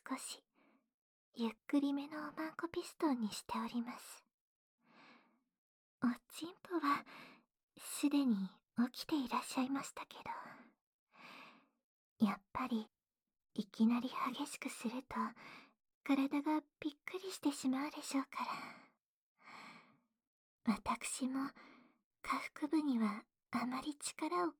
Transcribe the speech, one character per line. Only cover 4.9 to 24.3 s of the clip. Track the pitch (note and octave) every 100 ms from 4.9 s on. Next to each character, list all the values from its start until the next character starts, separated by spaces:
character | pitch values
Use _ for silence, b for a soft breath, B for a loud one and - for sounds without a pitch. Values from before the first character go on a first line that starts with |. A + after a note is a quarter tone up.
| B B B B B B _ _ _ _ _
お | B3 B3 - -
ち | E4
ん | F#4+ -
ぽ | E4+
は | C#4 - - B B B B _ _ -
す | - - D4
で | C#4+ C4+
に | G3+ F#3+ - _ - B3
起 | -
き | -
て | D#4
い | B3
ら | -
っ |
し | - -
ゃ |
い | B3+
ま | C#4
し | -
た | - -
け | - - - - - - _ _ _ _ B B B B B B B _ _ _ _
ど、 | G#3
や |
っ | G3+ -
ぱ | - B3+
り | A3+ G#3+ _ _ _ _ _ _
い | - -
き | - A3+
な | A#3+
り | B3 - B3+ B3
激 | C#4+
し | -
く | C4+
す | - A3+
る | B3
と | - A3 A3 - B B B B _ _
体 | - C#4 C#4 D4
が | D4 D#4 - _
び | D#4
っ | - -
く | F#4
り | F#4+
し | -
て | D4
し | C#4+ C4
ま | C4 D4
う |
で | D4+
し | - C4+
ょ |
う |
か | C4+ - - - - - - _ _ _ _ _ B B B B B B B _ _ _ _ _ -
ら。 |
私 | G3+ - A#3 - - C4
も | C4 C#4 - B B B B _ _
下 | - B3+ - -
腹 | D4
部 | D#4
に | D4 A#3+
は | G#3+ G#3 - _ _
あ | A#3+ A#3+
ま | C4
り | D4+ C#4+
力 | - - D#4